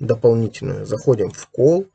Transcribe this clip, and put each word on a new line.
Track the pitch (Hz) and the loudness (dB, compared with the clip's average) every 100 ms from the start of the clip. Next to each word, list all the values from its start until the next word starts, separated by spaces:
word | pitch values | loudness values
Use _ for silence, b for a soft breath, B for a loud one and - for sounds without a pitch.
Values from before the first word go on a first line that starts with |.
дополнительную, | 113 113 120 113 113 - - 101 101 | -4 2 2 2 0 -4 -8 -8 -6
заходим | 110 - 113 87 | -2 0 0 -2
в | - - | -8 -10
кол, | - 135 180 196 | 0 2 2 -2